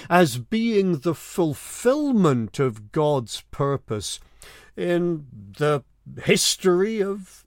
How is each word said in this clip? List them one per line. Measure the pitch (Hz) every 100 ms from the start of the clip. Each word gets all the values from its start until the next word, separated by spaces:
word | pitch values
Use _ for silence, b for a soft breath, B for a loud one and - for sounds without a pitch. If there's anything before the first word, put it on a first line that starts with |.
| B
as | 175 170 123
being | 117 220 233 208 190 165
the | 170
fulfillment | 156 - - 165 139 - - 240 285 294 233 170 127 110 -
of | 131 107 104
God's | 160 151 143 117 - -
purpose | - 139 139 - 107 - - B B B B B -
in | 175 175 175 165 139 117 101 98
the | 147 147 - _ - 131
history | - 202 - - 185 175 202 226
of | 196 202 185 -